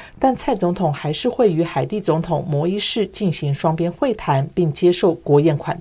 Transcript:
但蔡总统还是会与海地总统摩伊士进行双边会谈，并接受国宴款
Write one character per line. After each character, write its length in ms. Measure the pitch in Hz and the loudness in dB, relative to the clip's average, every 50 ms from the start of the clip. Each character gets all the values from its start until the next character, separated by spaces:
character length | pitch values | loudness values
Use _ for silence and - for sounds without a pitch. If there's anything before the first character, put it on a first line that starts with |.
| - - - - | -20 -20 -6 0
但 120 | - 262 247 | 0 0 0
蔡 220 | - - - 247 | 0 -2 -4 -2
总 180 | 196 190 175 180 | 0 0 -2 0
统 220 | - 185 156 143 | 0 0 -2 -2
还 180 | - - 147 156 | -2 -4 -6 -4
是 160 | - - 247 | -2 -2 -2
会 240 | - - 247 208 165 | 0 2 2 2 4
与 120 | 156 170 | 2 0
海 200 | - - 143 139 | -2 -2 -4 -4
地 160 | 139 208 214 | -2 -4 -4
总 220 | - - 156 160 160 | -2 0 0 0 0
统 240 | - 160 143 - - | -2 -2 -4 -2 -2
摩 200 | 147 143 156 180 | -2 -2 -2 -2
伊 100 | 190 208 | -2 -2
士 260 | 196 - - 226 202 196 | -4 -4 -2 -2 -2 -4
进 240 | - - 208 185 147 | -4 -2 -2 -2 -2
行 200 | - 156 143 139 | -2 -2 -2 -2
双 220 | - - 165 156 | 0 0 0 0
边 160 | 160 165 175 | 0 -2 -4
会 240 | 170 - - 269 151 | -2 -2 -2 -2 -2
谈， 340 | - - - 143 135 139 - - | -2 0 0 0 0 0 0 0
并 180 | - 175 156 139 | 0 0 0 0
接 200 | - - 175 175 | 2 4 4 4
受 200 | - - 180 165 | 4 4 2 2
国 280 | - - - 143 147 | 0 2 4 4 6
宴 180 | 151 165 147 143 | 6 4 2 0
款 180 | - - - 175 | -2 -6 -8 -4